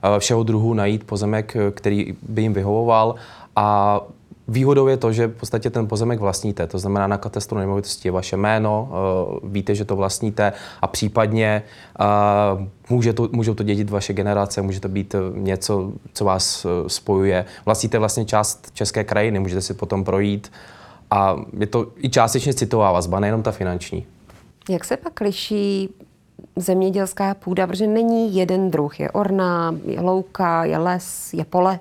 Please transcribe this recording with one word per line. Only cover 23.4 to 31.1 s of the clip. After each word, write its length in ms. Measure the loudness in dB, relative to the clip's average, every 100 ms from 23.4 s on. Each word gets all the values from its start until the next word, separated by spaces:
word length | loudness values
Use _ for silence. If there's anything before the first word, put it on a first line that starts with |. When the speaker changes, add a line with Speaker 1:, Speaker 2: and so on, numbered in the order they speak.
Speaker 1:
ta 80 | -2
finanční. 540 | -2 -4 -4 -6 -10 -10 -20 -20 -20 -20 _ -6
Speaker 2:
Jak 160 | -6 -4
se 120 | -6
pak 240 | -6 -4
liší 680 | -4 -4 -4 -2 0 -2 -4 -10 -20 _ _ -20 -10 -6
zemědělská 800 | 0 2 2 0 -4 -2 -2
půda? 340 | -2 -4 -2 0
Protože 200 | 0 0
není 480 | 2 2 2 2 0
jeden 360 | 2 2 2
druh. 280 | 0 -2 -4
Je 120 | -4
orná, 640 | -2 0 0 0 0 -2 -4 -6
je 160 | -2
louka, 640 | 0 0 -2 -2 0 2 0
je 120 | 0
les, 560 | 0 -2 -6